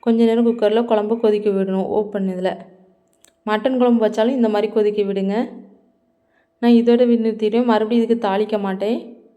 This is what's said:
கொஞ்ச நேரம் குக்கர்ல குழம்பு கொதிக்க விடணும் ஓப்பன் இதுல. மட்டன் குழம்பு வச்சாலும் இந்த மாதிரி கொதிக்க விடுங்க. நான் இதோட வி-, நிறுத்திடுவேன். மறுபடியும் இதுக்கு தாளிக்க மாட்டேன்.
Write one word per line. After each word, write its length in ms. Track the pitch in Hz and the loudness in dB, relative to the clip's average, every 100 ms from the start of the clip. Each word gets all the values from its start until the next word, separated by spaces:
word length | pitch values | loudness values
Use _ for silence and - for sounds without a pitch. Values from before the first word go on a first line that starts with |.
கொஞ்ச 160 | - 226 233 | 0 2 2
நேரம் 220 | 226 233 | 2 0
குக்கர்ல 340 | 233 208 220 240 | 2 0 0 0
குழம்பு 300 | 214 214 226 | 0 0 0
கொதிக்க 300 | 220 208 208 | 0 0 0
விடணும் 400 | 196 190 190 185 | -2 -2 -2 -2
ஓப்பன் 400 | 208 208 208 190 | -2 -4 -4 -6
இதுல. 220 | 185 185 185 - - _ _ _ _ _ _ - | -4 -6 -6 -14 -20 _ _ _ _ _ _ -4
மட்டன் 320 | 214 233 254 | -2 -2 0
குழம்பு 240 | 247 233 | 2 4
வச்சாலும் 340 | 214 214 220 269 | 2 0 0 2
இந்த 120 | 226 | 0
மாதிரி 180 | 208 214 | 0 -2
கொதிக்க 320 | 220 208 208 | 0 0 0
விடுங்க. 320 | 196 196 190 208 262 - - _ _ _ _ _ _ _ _ _ | -2 -2 -2 -2 -6 -10 -20 _ _ _ _ _ _ _ _ _
நான் 160 | 240 233 | 4 4
இதோட 260 | 233 240 247 | 6 4 4
வி-, 160 | 233 | 2
நிறுத்திடுவேன். 480 | 220 220 214 226 247 | 0 -2 -2 0 2
மறுபடியும் 300 | 214 220 233 | 0 2 0
இதுக்கு 240 | 233 226 214 | 0 0 0
தாளிக்க 320 | 196 214 214 | -2 -2 -2
மாட்டேன். 400 | 196 190 196 269 - - - | -4 -4 -4 -4 -8 -20 -20